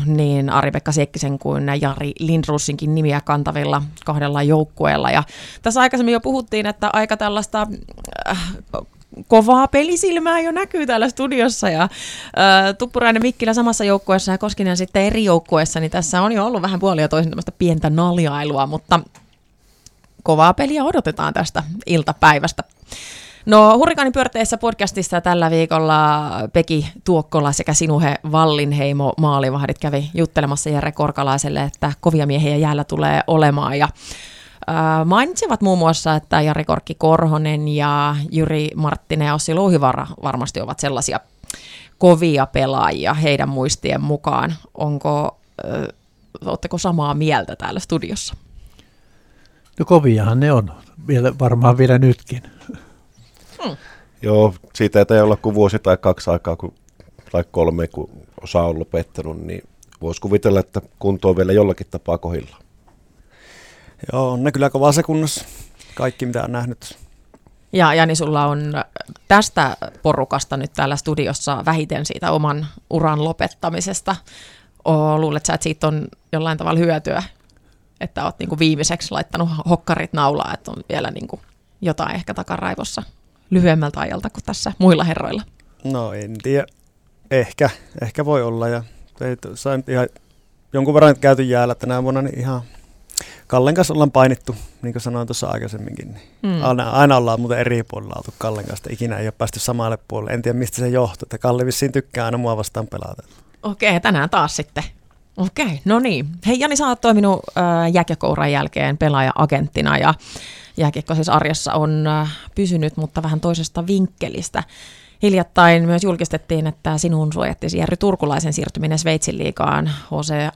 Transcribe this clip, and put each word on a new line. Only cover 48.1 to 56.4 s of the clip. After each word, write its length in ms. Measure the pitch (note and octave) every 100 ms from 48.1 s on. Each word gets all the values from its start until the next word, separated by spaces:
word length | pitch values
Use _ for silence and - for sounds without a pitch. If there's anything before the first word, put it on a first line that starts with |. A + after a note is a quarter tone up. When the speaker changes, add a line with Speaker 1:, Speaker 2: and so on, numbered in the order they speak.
| G#3 - - - - - - _ _ _ _ _ _ _ _ _ -
Speaker 2:
No 60 |
koviahan 560 | - E3+ C#3 A2 G#2 A#2+
ne 120 | D3
on, 200 | C3 G2 - - - -
vielä, 320 | C3 B2+ C3+
varmaan 400 | B2 A#2+ B2 B2
vielä 200 | B2+ B2+
nytkin. 440 | C3 A#2+ - B2 - - - - - _ _ _ _ _ - -
Speaker 1:
Hmm. 120 | C#4+ C#3+ - - - -
Speaker 3:
Joo, 320 | G#2+ G#2+ G#2+ F2+ -
siitä 240 | - G#2 G#2
ei 80 | G2
taida 180 | A2
olla 120 | G#2+ G#2+
kuin 180 | A2+
vuosi 240 | G#2 G2+ G#2+
tai 180 | F#2+ F#2
kaksi 340 | F#2+ F2+ -
aikaa, 260 | F2